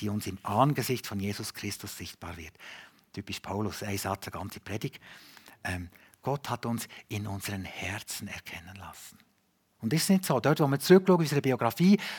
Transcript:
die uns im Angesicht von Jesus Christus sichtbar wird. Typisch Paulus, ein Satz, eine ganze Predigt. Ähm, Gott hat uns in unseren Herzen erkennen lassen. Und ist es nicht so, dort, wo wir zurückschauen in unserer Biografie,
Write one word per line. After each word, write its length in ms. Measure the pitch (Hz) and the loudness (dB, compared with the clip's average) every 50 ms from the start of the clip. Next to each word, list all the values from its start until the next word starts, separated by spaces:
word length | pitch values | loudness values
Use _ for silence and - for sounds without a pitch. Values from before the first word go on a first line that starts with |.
die 80 | - 104 | -4 -4
uns 180 | 101 104 - 104 | -2 -4 -4 -6
im 100 | 92 95 - | -8 -8 -6
Angesicht 640 | 104 101 110 131 147 147 - 120 - 127 113 - - | 0 2 4 4 4 4 0 -2 -2 -2 -4 -4 -6
von 140 | - 101 | -6 -4
Jesus 320 | 95 101 104 - 110 - - | -4 -4 -4 -6 -8 -10 -10
Christus 440 | - - 101 101 - - 98 - - | -8 -8 -8 -8 -8 -10 -12 -12 -12
sichtbar 380 | 98 - - - - 87 85 | -12 -14 -14 -12 -14 -14 -12
wird. 180 | 82 82 80 - _ - - - - - - _ _ _ _ - | -12 -14 -16 -18 _ -20 -20 -20 -20 -20 -20 _ _ _ _ -12
Typisch 260 | 98 101 - 95 - | -12 -10 -8 -10 -10
Paulus, 420 | - - 95 101 107 101 87 - | -8 -6 -4 -2 -2 -4 -4 -6
ein 160 | 104 104 101 98 | -6 -6 -6 -4
Satz, 300 | - 98 95 - - - | -2 -4 -4 -4 -6 -8
eine 60 | - | -10
ganze 260 | 82 90 98 - - | -10 -10 -10 -12 -12
Predigt. 400 | - - 98 110 - 143 - - - - - - - - - - - - - _ - | -10 -8 -8 -6 -6 -8 -8 -12 -18 -20 -20 -20 -20 -20 -20 -20 -20 -20 -20 _ -8
Ähm, 260 | - 92 90 90 87 - - _ _ _ _ | -6 -6 -6 -6 -10 -14 -20 _ _ _ _
Gott 280 | - 127 139 143 - - | -4 -4 -4 -4 -4 -6
hat 160 | 120 117 - | -6 -4 -4
uns 240 | 120 117 117 - - - - - - | -4 -4 -4 -6 -8 -14 -18 -14 -10
in 200 | - 104 101 104 | -8 -6 -6 -6
unseren 360 | 98 101 - - 101 95 92 | -8 -8 -8 -8 -8 -8 -8
Herzen 640 | 80 - - 98 92 95 110 - - - - - 101 | -10 -10 -10 -8 -8 -8 -8 -10 -10 -12 -10 -10 -12
erkennen 480 | 95 - - - - 85 82 90 95 | -12 -12 -14 -14 -16 -16 -16 -16 -16
lassen. 420 | 98 92 82 - - - - - - _ _ _ _ _ _ _ _ _ _ _ _ | -16 -16 -16 -16 -18 -20 -20 -20 -20 _ _ _ _ _ _ _ _ _ _ _ _
Und 120 | - 110 110 | -4 0 0
ist 100 | 165 - | 2 4
es 60 | - | 4
nicht 160 | 196 185 185 | 4 4 4
so, 140 | - 151 123 | 2 0 2
dort, 180 | 110 139 156 - | 4 4 4 4
wo 80 | 156 139 | 4 2
wir 100 | 139 139 | 2 2
zurückschauen 440 | - - 185 190 185 190 180 165 | 6 8 8 10 10 8 6 6
in 20 | 165 | 4
unserer 180 | 139 151 143 | 2 0 2
Biografie, 560 | - 135 127 120 120 117 110 - 170 190 208 196 - - - | 2 2 2 2 2 0 2 6 6 8 8 6 4 0 -10